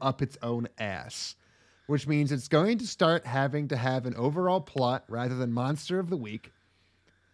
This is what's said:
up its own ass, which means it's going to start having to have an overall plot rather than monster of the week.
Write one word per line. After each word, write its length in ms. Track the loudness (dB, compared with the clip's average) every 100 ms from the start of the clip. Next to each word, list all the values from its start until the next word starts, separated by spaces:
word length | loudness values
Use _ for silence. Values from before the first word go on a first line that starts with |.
up 180 | 0 0
its 160 | -2 -2
own 260 | -4 -2 -4 -4
ass, 580 | -4 -4 -8 -10 -10 -12 _ _ _ _ -2
which 200 | -2 2
means 260 | 2 2
it's 160 | 0 4
going 280 | 4 4 2
to 80 | -2
start 380 | 2 4 4
having 440 | 0 0 0 0 -2
to 80 | 0
have 260 | 0 0
an 100 | -2 0
overall 440 | 0 2 2 2
plot 440 | 0 0 0 0 -4
rather 280 | -4 -2 -2
than 160 | -2
monster 460 | 0 0 -2 -2 -4
of 120 | -2
the 60 | -4
week. 340 | -4 -10 -12 _ _ _ _ _ _ _ _